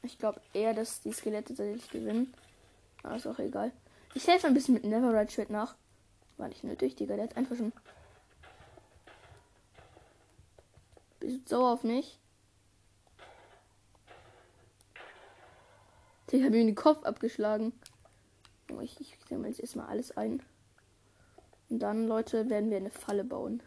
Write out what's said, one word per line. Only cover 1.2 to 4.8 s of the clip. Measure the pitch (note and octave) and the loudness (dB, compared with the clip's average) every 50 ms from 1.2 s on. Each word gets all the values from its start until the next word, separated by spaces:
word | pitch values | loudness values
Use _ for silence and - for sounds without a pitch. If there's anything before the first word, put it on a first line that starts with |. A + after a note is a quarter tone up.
| - A3 G#3+ G#3+ G#3+ - B3+ | -4 -4 -4 -4 -6 -8 -8
tatsächlich | - G3+ G#3 G#3 A#3+ - - | -6 -6 -6 -6 -8 -10 -10
gewinnen. | - A3+ A3+ G#3+ G#3 A#3 B3+ B3+ - - - - - - - - - _ - _ _ - | -8 -6 -4 -2 0 0 0 -2 -4 -20 -20 -20 -20 -20 -20 -20 -20 _ -20 _ _ -16
Aber | - - - | -12 -10 -8
ist | A#3+ - | -6 -6
auch | - B3 - | -8 -6 -4
egal. | F#3+ - B3+ G3+ G#3+ B3+ - - _ - - - - - - | -6 -4 -4 -4 -4 -4 -6 -10 _ -20 -20 -20 -20 -10 -10
Ich | C4+ - | -2 4
helfe | - F4 F#4 - | 6 6 6 8
ein | D#4 B3+ | 6 6
bisschen | C#4+ C4 - B3 | 6 8 6 4
mit | - | 4